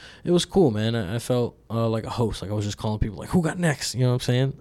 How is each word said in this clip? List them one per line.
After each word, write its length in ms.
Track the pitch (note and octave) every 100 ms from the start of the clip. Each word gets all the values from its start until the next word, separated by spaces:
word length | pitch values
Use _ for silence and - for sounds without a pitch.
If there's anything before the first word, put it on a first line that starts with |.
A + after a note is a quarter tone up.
| - -
it 80 | E3
was 120 | F3
cool, 280 | - - D#3+
man. 240 | G#2+ A2 A#2
I, 180 | F#2
I 40 | A#2
felt, 360 | - B2 A#2+ - -
uh, 180 | A2+ A2+
like 140 | A2+
a 80 | G#2
host, 320 | - A2+ F#2+
like 80 | F2+
I 40 |
was 100 | G#2
just 120 | G2+ -
calling 220 | A2 G#2+
people, 200 | A2 F#2
like, 100 | G2+
"Who 120 | F#3
got 160 | D#3+ F3+
next?" 380 | F3 C#3 -
You 60 | A2+
know 80 | B2+
what 60 |
I'm 60 | B2
saying? 340 | - B2 C3+ C3+